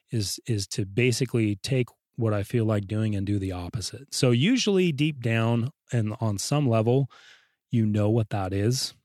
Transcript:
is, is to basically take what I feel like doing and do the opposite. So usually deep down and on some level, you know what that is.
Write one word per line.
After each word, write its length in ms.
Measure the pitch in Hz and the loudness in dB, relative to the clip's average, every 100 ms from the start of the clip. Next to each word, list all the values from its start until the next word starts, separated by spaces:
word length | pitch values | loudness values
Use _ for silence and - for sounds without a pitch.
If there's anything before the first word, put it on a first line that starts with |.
| _ | _
is, 280 | 117 92 - - | -4 -4 -6 -4
is 200 | 104 95 | -4 -2
to 160 | - | -6
basically 720 | 98 98 123 117 127 117 107 101 | -4 2 2 2 0 0 0 -2
take 300 | - 131 120 _ _ - | -2 -2 -2 _ _ -4
what 180 | 113 | 0
I 80 | 104 | 0
feel 240 | 98 120 110 | 0 0 2
like 200 | 104 98 | 0 -2
doing 300 | 107 110 98 | -2 0 0
and 100 | 98 | 0
do 120 | 101 | -2
the 140 | 95 | -2
opposite. 600 | 87 90 113 - - 139 | -6 -6 -8 -8 -12 -10
So 200 | - 131 | 0 2
usually 600 | 120 190 254 214 190 175 | 4 2 2 2 2 2
deep 300 | 135 156 139 | 0 -2 -2
down 480 | 113 113 113 117 123 _ - | -2 0 2 0 -2 _ -4
and 240 | 120 107 110 | -2 -2 -2
on 160 | 113 101 | -2 -2
some 320 | - 143 135 | -2 0 2
level, 420 | 113 110 131 135 - - - _ _ - | 2 4 2 0 -6 -20 -20 _ _ -4
you 160 | 117 107 | 0 2
know 240 | 104 104 | 2 2
what 180 | 117 107 | 2 0
that 240 | 104 92 | -4 -2
is. 400 | 98 110 131 - - | 0 0 0 -4 -10